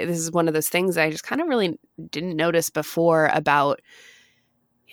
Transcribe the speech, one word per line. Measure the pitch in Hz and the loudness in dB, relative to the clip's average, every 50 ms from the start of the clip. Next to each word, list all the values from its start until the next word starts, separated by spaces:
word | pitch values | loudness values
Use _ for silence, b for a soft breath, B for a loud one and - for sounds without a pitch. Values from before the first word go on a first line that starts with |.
| - | -2
this | 170 170 165 | -2 -2 -4
is | 165 165 | -4 -2
one | 160 175 165 165 | 0 0 0 2
of | 156 | 0
those | 156 151 - | 0 -2 -2
things | - 175 185 190 170 | -2 0 0 0 0
that | 165 156 | 0 0
I | 156 | 0
just | 156 180 - | -2 -4 -8
kinda | - - 277 339 | -6 -4 -4 -2
really | 330 269 233 196 175 156 - _ _ _ - 160 160 | -2 0 0 0 -2 -4 -6 _ _ _ -18 -16 -12
didn't | - 147 170 185 165 | -10 -8 -6 -4 -2
notice | 156 165 170 160 170 160 - | 0 0 2 2 2 0 0
before | - 156 151 - - 170 165 170 160 160 156 143 - | -2 -6 -6 -4 -2 0 2 4 4 4 4 4 2
about, | 160 151 151 143 147 143 143 - - _ b b b b b b b b b b b b b _ _ _ _ _ _ _ _ | 2 2 2 2 4 2 2 -2 -4 _ b b b b b b b b b b b b b _ _ _ _ _ _ _ _